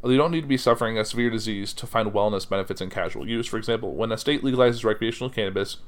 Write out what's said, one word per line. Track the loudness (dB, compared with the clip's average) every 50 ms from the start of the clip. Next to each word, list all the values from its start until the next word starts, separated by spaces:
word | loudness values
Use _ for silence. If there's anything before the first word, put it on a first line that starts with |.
Although | 4 4 4
you |
don't | 6 4 4
need | 2 0
to | 0
be | 0 0
suffering | 2 4 4 4 4 2 0 0
a | 0 -2
severe | -2 0 0 0 2
disease | 0 0 -2 -2 -4 -4 -4 -6 -8
to | -8 -10
find | -2 0 0 0 2
wellness | 2 2 2 2 2 -2 -2 -2
benefits | -2 -2 -2 -4 -4 -6
in | -6 -6
casual | -4 -4 -4 -4 -4 -6 -6 -4
use. | -4 -4 -2
For | -2 -4
example, | -4 -2 -2 -2 -2 -2 -4 -4
when | -2 -2 -2
a | -2
state | -2 0 0 0 0
legalizes | 0 0 4 6 6 6 4 4 0
recreational | 0 0 2 0 -4 -2 -4 -6 -6
cannabis, | -2 -2 -2 0 0 -2 -2 -2 -6 -12 -12